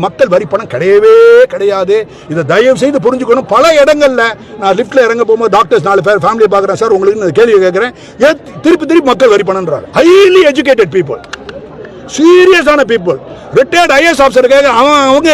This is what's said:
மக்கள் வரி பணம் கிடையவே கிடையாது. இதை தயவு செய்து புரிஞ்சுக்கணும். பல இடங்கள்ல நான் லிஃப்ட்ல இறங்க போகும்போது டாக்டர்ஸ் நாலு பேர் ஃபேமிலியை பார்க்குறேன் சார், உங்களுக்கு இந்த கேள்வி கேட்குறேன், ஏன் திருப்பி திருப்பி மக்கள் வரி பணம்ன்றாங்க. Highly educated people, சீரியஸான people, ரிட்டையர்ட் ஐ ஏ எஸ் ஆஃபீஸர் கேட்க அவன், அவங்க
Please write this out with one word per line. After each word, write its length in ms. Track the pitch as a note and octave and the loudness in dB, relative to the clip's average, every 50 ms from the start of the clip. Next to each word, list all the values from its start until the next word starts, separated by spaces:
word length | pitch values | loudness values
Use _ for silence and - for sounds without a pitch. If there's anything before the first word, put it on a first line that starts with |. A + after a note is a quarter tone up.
| E3 | -4
மக்கள் 260 | G3 - - C#4 A3 F3 | -4 -2 -2 0 0 0
வரி 120 | F#3+ G#3 D3+ | -2 -2 -2
பணம் 180 | G3 G#3 A3+ - - | -6 -6 -6 -6 -8
கிடையவே 400 | - E3 F#3+ G3+ G#3 G#3+ A3 A3 A3+ A#4 A#4 A#4 - C5 C5 | -4 0 0 2 2 4 4 4 6 6 6 4 4 2 0
கிடையாது. 440 | - F3 G3 G3+ G3 F#3+ F#3+ F3+ G3+ A3 G#3+ - - - - - | -2 -4 -4 -2 -2 -2 -2 -2 -2 -4 -4 -8 -14 -20 -14 -8
இதை 100 | D3+ E3 D#3+ C3 | -8 -6 -4 -2
தயவு 260 | D#3+ G3+ A#3 C4 C4 F#3+ | 0 0 2 0 0 0
செய்து 160 | B3 C#4+ C#4+ C4 E3+ | -2 -2 -2 -2 -2
புரிஞ்சுக்கணும். 420 | A#3 C4 B3+ B3+ A3 A#3 C4 B3 - - | -2 -2 -2 -2 -2 -2 -2 -2 -2 0
பல 180 | B3+ C#4 E4+ D#4+ D4 | 0 2 2 2 2
இடங்கள்ல 420 | C#4 D4+ D4+ D4 D4 C4+ B3+ A#3+ A3+ A3+ G#3+ F#3+ G#3+ - - - | 2 2 2 2 0 0 0 -2 -4 -4 -6 -8 -14 -20 -12 -6
நான் 160 | G#3 G3 F#3 G3 | -4 -2 -2 -2
லிஃப்ட்ல 260 | B3 - - C4 A#3+ | -4 -2 0 0 0
இறங்க 180 | A3+ A#3 A#3 A#3 | 0 0 -2 -2
போகும்போது 300 | G#3+ A3 A3+ A#3 A3 F#3+ | -2 -2 0 0 0 0
டாக்டர்ஸ் 320 | G#3 A3+ - B3+ G#3 D3 | 0 0 0 -2 -2 0
நாலு 140 | G3 G3 G3 D#3 | -2 -2 -2 0
பேர் 140 | G3 G#3 G3 D3 | 0 -2 0 -2
ஃபேமிலியை 260 | G3 A3+ A3+ A3 G3 G3+ | -2 0 0 0 0 0
பார்க்குறேன் 260 | G3 G3 G3 F#3+ - | 0 -2 -2 -4 -2
சார், 120 | A3+ A3+ G#3+ | -2 -2 -2
உங்களுக்கு 260 | F#3 F#3 G3 G#3+ A3 | 0 0 -2 -2 -2
இந்த 140 | G#3 F3 C#3 G#3 | -4 -2 0 0
கேள்வி 180 | A#3 A#3+ G#3+ G3 F#3 | 2 2 2 2 2
கேட்குறேன், 280 | F3+ F3 F#3+ A3+ B3 A#3+ - - - - - A#3 | 0 -2 -2 -4 -6 -8 -12 -20 -20 -4 0 0
ஏன் 140 | D4+ D#4+ D4 - - - - - | 0 0 -2 -8 -18 -12 -4 -2
திருப்பி 220 | D4+ F4 - D#4 C#4 | 0 0 0 0 0
திருப்பி 200 | E4 E4+ D4 C4 | 0 0 0 0
மக்கள் 220 | A#3+ - C4 A#3 G#3 | 0 2 2 2 2
வரி 120 | G3+ G3+ F#3 | 0 0 -2
பணம்ன்றாங்க. 380 | F#3+ F#3+ F#3 D#3+ C#3+ - - - - | -4 -4 -6 -6 -6 -8 -8 -6 -2
Highly 440 | - D4 E4+ F#4 G4 G4+ F#4 F#4 F#4 F4 D4 | 0 2 4 4 4 4 4 4 2 2 2
educated 380 | C4+ C#4 C4+ C#4 C4 A3+ G3+ D#3+ F3+ | 2 2 0 0 0 0 0 0 -2
people, 220 | F#3+ E3 C#3 A#2 - - - - - - - - - - - - - - - - - - - - | -4 -4 -4 -8 -12 -14 -16 -20 -18 -18 -18 -18 -18 -18 -20 -20 -20 -20 -20 -20 -20 -18 -10 -4
சீரியஸான 680 | - D4+ E4+ F4+ F4+ F4+ F#4 F#4+ F4+ C#4+ D4 D4 C#4+ C4+ F#3 | 0 2 4 4 6 4 4 2 2 2 0 0 0 0 -2
people, 260 | A#3 G#3+ F3 F3+ D3+ C3 - - - - - - - G3+ | -2 -4 -2 -4 -6 -6 -10 -16 -20 -20 -14 -6 -4 -4
ரிட்டையர்ட் 340 | C4+ - - F4 F4 D#4+ C#4 | -2 -2 -2 -2 0 0 0
ஐ 40 | C#4 D#4+ | 0 0
ஏ 60 | E4+ | 0
எஸ் 100 | D#4+ C4 C#4 | 0 0 0
ஆஃபீஸர் 260 | C4+ G3 B3+ B3+ A#3+ C4+ | 0 2 0 0 2 2
கேட்க 200 | C#4 C#4 C#4 A#3+ A#3 | 2 2 0 0 0
அவன், 180 | C4 C#4+ D4 C#4+ C#4 C4+ | 2 2 2 2 2 2
அவங்க 180 | C4+ D4 D#4+ D#4+ | 0 2 2 0